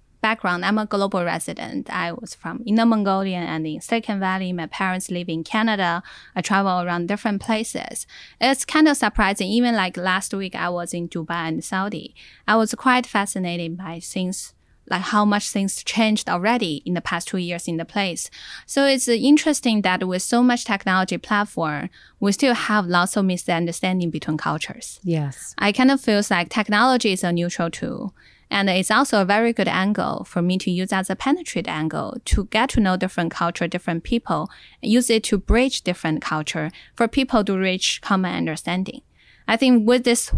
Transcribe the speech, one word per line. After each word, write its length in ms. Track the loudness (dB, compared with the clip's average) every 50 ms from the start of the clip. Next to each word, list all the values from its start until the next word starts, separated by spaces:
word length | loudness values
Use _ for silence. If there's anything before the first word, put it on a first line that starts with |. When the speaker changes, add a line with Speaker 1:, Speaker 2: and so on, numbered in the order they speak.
| _ _ _ _
Speaker 1:
background. 460 | -2 -2 -2 0 -2 -2 -2 -2 0
I'm 100 | 0 0
a 80 | 0 0
global 400 | 0 -2 0 0 0 0 -2 -2
resident. 640 | -2 -2 -4 -6 -8 -8 -8 -8 -8 -8 -8 -8 -6
I 240 | -6 -6 -6 -6 -6
was 220 | -10 -12 -16 -16
from 280 | -14 -12 -12 -10 -8 -4
Inner 180 | 0 2 4 4
Mongolia 540 | 4 4 2 2 0 0 0 0 -2 -4 -4
and 280 | -4 -4 -4 -4 -4
in 140 | -6 -6 -8
Silicon 400 | -6 -4 -4 -4 -2 -2 -4 -2
Valley. 320 | -2 -2 -2 -2 -4 -4 -4
My 140 | -6 -6
parents 440 | -8 -6 -4 -4 -2 -2 -4 -4 -6
live 200 | -6 -6 -4 -4
in 120 | -6 -6 -6
Canada. 580 | -4 -2 0 0 0 0 0 0 0 0 -2 -4 -10 -18 -20 -20 -12 -6
I 60 | -6 -2
travel 400 | 0 2 2 2 2 0 0 0
around 260 | -2 -2 -2 -2 -2
different 320 | -4 -2 -2 -2 -2 -2
places. 640 | -2 -2 -2 -2 -2 -4 -6 -8 -8 -8 -10 -12 -12 -12 -16 -20 -20 -18 -6 0
It's 280 | 2 2 2 2 -2
kind 200 | 0 4 6 6
of 120 | 6 6 4
surprising. 500 | 2 2 2 4 2 2 2 0 -2 0
Even, 260 | 2 2 2 2 2
like, 220 | 2 0 0 -2
last 380 | -2 -2 0 0 0 -2 -4 -6
week, 200 | -4 -6 -6 -6
I 140 | -4 -4 -4
was 240 | -4 -4 -6 -6 -6
in 160 | -6 -6 -6
Dubai 400 | -6 -6 -6 -4 -4 -4 -4 -4
and 160 | -4 -6 -6
Saudi. 500 | -4 -4 -4 -4 -4 -6 -8 -10 -12 -18 -20 -20 -20 -20 -8 _
I 100 | 2 4
was 180 | 4 4 2 0
quite 320 | 0 2 4 4 4 2
fascinated 720 | 0 -2 -2 -2 -2 -2 -4 -4 -4 -4 -4 -4 -6 -8 -8
by 220 | -10 -12 -12 -12
things, 520 | -12 -8 -4 -4 -2 -2 -4 -6 -10 -14 -18 _ _ _ _ _ _ -6
like, 140 | -6 -4 -4
how 200 | 0 2 2 4
much 240 | 4 2 2 0 -2
things 340 | -2 -2 -2 -2 -2 -6 -8
changed 440 | -4 0 2 2 4 2 2 0 -2
already 540 | -2 0 0 0 0 0 0 -2 -4 -4 -4
in 80 | -4 -4
the 80 | -4
past 280 | -2 -4 -4 -6 -6 -4
two 100 | -4 -4
years 280 | -4 -4 -6 -6 -6
in 120 | -4 -4 -4
the 80 | -4
place. 420 | -4 -4 -2 -2 -2 -4 -6 -8 -10 -12 -16 -18 -18 -18 -18 -12
So 180 | -4 0 2 4
it's, 240 | 4 4 2 2 2
uh, 40 | 2
interesting 680 | 4 6 6 6 6 6 4 0 2 2 2 2 2 2
that 240 | 2 0 0 0
with 140 | -2 -2 -2
so 220 | -2 2 4 4 6
much 240 | 6 4 2 0
technology 500 | -2 -2 -2 0 2 2 2 2 0 -2
platform, 720 | -4 -2 0 0 0 0 0 -2 -4 -4 -2 -2 -4 -6 -8 _ -14 -20 -18 _ -2
we 140 | 0 0 2
still 220 | 4 4 2 2
have 320 | 2 0 0 0 0 2
lots 300 | 2 2 2 2 2 2
of 80 | 2 2
misunderstanding 880 | 2 0 0 -2 -2 0 0 0 -2 -2 -2 -2 -2 0 0 -2 -2
between 260 | -4 -4 -4 -4 -4
cultures. 640 | -4 -2 -2 -4 -4 -4 -8 -12 -12 -14 -16 -14 -8 -4
Speaker 2:
Yes. 520 | -2 0 0 0 -2 -6 -10 -14 -14 -6
Speaker 1:
I 160 | -2 0 0 4
kind 180 | 4 6 6
of 80 | 4 4 2
feels 280 | 2 2 2 2 2
like 200 | 0 0 0 0
technology 600 | -2 -2 0 2 4 4 4 6 4 4 4 2 0
is 120 | 0 0
a 80 | 0 0
neutral 380 | 0 0 -2 -2 -2 -4 -4
tool. 440 | -4 -4 -6 -6 -6 -6 -8 -10 -12 _ _ _ _ _ _ -4 -2
And 160 | 0 2 2
it's 220 | 2 2 2 2
also 320 | 4 2 4 4 4 2 4
a 20 |
very 280 | 4 4 4 4 2 2
good 160 | 2 0 0
angle 560 | 0 0 2 0 0 0 0 -2 -2 -4 -6
for 180 | -6 -4 -2 0
me 160 | 2 0 0
to 140 | 0 0 -2
use 200 | -2 -2 -2 -2
as 160 | -2 -2 -2
a 60 | -4
penetrate 540 | -4 0 0 0 0 -2 -4 -6 -6 -4 -4
angle 480 | -4 -2 -2 -2 -2 -4 -6 -6 -8 -10 -6
to 220 | 0 0 0 0
get 220 | 2 0 2 2 2
to 100 | 2 2
know 160 | 2 2 2
different 340 | 0 0 -2 -2 -2 -2 -2
culture, 380 | -2 -2 -2 -2 -2 -2 -4 -4
different 340 | -4 -4 -4 -4 -4 -4 -2
people, 480 | -2 -2 -2 0 -2 -2 -2 -4 -6 -10 -16 -20 -20 -18 _ 0
use 260 | 2 4 4 4 4
it 140 | 2 0 0
to 140 | 0 -2 0
bridge 440 | 2 4 4 4 4 2 0 -2 -4
different 380 | -4 -4 -2 -2 -2 -2 -2
culture 520 | -2 -4 -4 -4 -4 -4 -4 -4 -6 -6 -8 -12 -20 -10 _
for 100 | -2 0
people 380 | 0 2 0 0 2 2 2 2
to 120 | 2 0
reach 440 | 0 0 0 0 0 -2 -2 -4 -4
common 340 | -2 0 0 0 0 0 -2
understanding. 680 | -2 -2 -2 -4 -6 -6 -4 -4 -4 -4 -4 -8 -14 -16 _ _ _ _ _ _ _ _
I 100 | -2 0
think 300 | 4 6 6 6 6 6
with 160 | 6 4 4 4
this 300 | 4 2 2 2 0 0